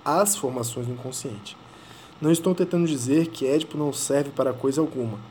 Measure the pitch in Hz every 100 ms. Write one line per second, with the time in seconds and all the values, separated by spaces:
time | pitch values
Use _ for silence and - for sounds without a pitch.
0 | - 165 202 - 131 127 117 127 120 123
1 | 127 127 139 101 - - - - - -
2 | - - 156 165 185 180 175 175 170 143
3 | 123 151 165 - 131 151 156 151 147 131
4 | - 139 143 - 131 117 135 139 156 131
5 | 117 104 -